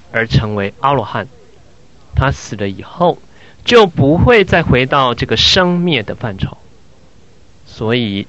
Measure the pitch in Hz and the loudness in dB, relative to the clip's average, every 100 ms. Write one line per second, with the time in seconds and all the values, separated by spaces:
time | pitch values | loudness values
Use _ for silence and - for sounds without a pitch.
0 | - 113 113 135 110 104 98 - 135 143 | -6 -4 0 0 0 -4 -6 -4 -2 0
1 | 104 120 104 - - - - - - - | -2 -6 -10 -14 -20 -20 -20 -20 -20 -20
2 | - - 135 - - 110 101 95 98 - | -8 -2 0 -2 -8 -6 -6 -6 -12 -2
3 | 175 143 - - - - - 240 202 - | -2 -2 -8 -20 -20 -10 2 4 4 4
4 | 135 170 240 233 190 185 156 127 131 147 | 2 4 4 4 4 2 2 2 2 0
5 | 127 117 131 110 - 190 180 175 175 139 | 0 -2 -2 0 2 2 2 0 0 -2
6 | 104 98 120 98 - - - - - - | -4 -8 -8 -8 -8 -10 -20 -20 -20 -20
7 | - - - - - - - - 110 123 | -20 -20 -20 -20 -20 -20 -20 -8 -2 -2
8 | 113 98 | -2 -4